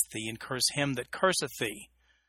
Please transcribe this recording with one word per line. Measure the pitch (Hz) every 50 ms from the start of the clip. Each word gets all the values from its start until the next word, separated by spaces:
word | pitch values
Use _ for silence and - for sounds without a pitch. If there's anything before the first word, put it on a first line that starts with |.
| - -
thee, | - 110 110 110
and | 110 110
curse | - - 135 127 120 - -
him | 147 143 143 135
that | 120 120 - -
curseth | - - 185 175 - 160 135 - -
thee." | 135 110 104 101 104 - _ _ _ _ _ _ _